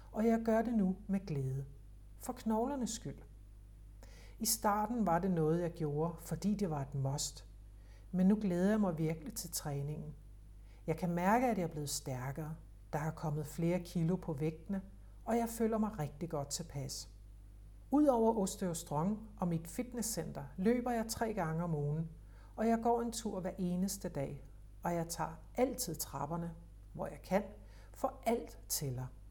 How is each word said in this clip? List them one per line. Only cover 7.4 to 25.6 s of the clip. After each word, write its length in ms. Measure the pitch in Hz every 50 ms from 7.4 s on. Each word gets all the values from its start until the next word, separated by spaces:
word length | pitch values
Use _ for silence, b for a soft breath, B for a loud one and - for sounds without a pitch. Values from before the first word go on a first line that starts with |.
| - - - - b b b b b b b b b b
Men 160 | - 180 185
nu 100 | 190 214 214
glæder 280 | 220 185 175 175 185 202
jeg 120 | 220 220
mig 160 | 202 180 160
virkelig 360 | 156 160 156 165 165 - - -
til 180 | - - 160
træningen. 640 | - - - 151 143 143 143 151 151 - - 151 - - - - - - - b b b b b b b b
Jeg 100 | 165 156
kan 120 | - 185 170
mærke, 380 | 170 175 180 190 220 247 254
at 100 | 247 214
jeg 60 | 190 170
er 40 |
blevet 220 | 165 - 151 147 139
stærkere. 680 | - - - 143 127 123 127 139 139 160 156 151 160 - - - - - - - 170
Der 60 | 147
er 120 | 151 156
kommet 360 | 156 - - 156 147 156 147
flere 320 | - - - 165 170 175 180
kilo 360 | 175 - - 175 165 160 185
på 180 | 180 - 170 151
vægtene, 480 | 135 156 156 156 - - - 196 190 - B B B B B B B B
og 120 | 220 226
jeg 120 | 233 233 226
føler 280 | - - 226 220 220
mig 220 | 214 214 202 - -
rigtig 300 | 147 139 - - 175 165
godt 180 | 160 143 139
tilpas. 640 | - - - 165 - - 143 127 131 - - - - - - - - - - - - - - - - - - - -
Udover 460 | 262 294 302 277 247 233 226 226 226
Osteostrong 920 | 226 190 185 - - 196 180 165 165 - - 147 147 165 196 220 214 - - -
og 100 | - 180
mit 200 | 175 165 160 165
fitnesscenter, 760 | - - - 240 - - 240 214 - - 175 160 160 - - 143 - -
løber 340 | 190 185 226 247 247 240 254
jeg 160 | 240 226 220
tre 260 | 226 - - 233 214 202
gange 300 | 196 165 156 160 165 175
om 120 | 170 160
ugen, 340 | 147 143 147 147 160 165 - B B B B B B B B B
og 120 | - 220
jeg 120 | 226 226 226 226
går 180 | 240 240 233
en 100 | 240 233
tur 280 | 226 - - 208 196 185
hver 140 | 170 180 -
eneste 520 | - 185 175 180 180 190 196 - - - 170
dag, 360 | - 143 139 147 143 139 - - - - - - - - -
og 100 | 175 175
jeg 140 | 170 165
tager 320 | 170 170 - 156 160 165 - - - -
altid 400 | -